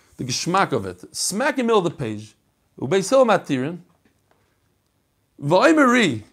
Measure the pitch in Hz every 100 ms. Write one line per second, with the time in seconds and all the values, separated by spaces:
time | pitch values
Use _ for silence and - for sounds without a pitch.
0 | _ - 127 117 165 190 185 123 95 90
1 | - - - 196 285 277 226 220 170 -
2 | 120 107 110 _ _ _ _ - 123 196
3 | 190 269 247 185 - 135 135 175 - _
4 | _ _ _ _ _ _ _ _ _ _
5 | _ _ _ - 143 180 277 311 262 247
6 | 190 110 -